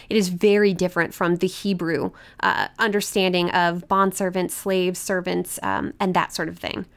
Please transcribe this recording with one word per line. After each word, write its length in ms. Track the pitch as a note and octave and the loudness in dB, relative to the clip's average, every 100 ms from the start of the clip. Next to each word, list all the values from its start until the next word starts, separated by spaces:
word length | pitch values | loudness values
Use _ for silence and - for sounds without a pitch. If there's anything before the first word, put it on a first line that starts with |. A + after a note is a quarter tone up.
| - | 0
It 80 | G#3+ | 2
is 100 | F3+ | 2
very 460 | F3 G#3 G#3 G#3 | 2 4 6 4
different 400 | F3 F3+ E3+ E3 | 4 0 0 -2
from 220 | - F3 F3 | 0 0 2
the 100 | F#3 | 0
Hebrew, 640 | - G3+ F3 E3 C#3 F3+ - - - | -2 -2 -2 0 0 -2 -6 -20 -2
uh, 280 | - - - - | 0 0 -2 -2
understanding 720 | A3 G3+ - G#3 F#3 F3+ F3 | 0 0 0 0 2 2 2
of 360 | F3+ E3+ F3 - | 2 2 0 0
bondservants, 600 | G3 F#3+ F#3 F#3 F#3 F3 | 2 2 2 -2 0 -2
slaves, 480 | - G3+ F#3+ F3+ F3+ | -4 -2 0 0 -2
servants, 600 | - F#3 F3+ F3+ F3+ - | -2 -2 -2 -4 -4 -6
um, 320 | - - - - | -4 -4 -4 -2
and 140 | F#3+ | -2
that 220 | F3 - | 0 -4
sort 160 | - E3 | -4 -8
of 80 | E3+ | -6
thing. 260 | - - F#3 | -8 -8 -10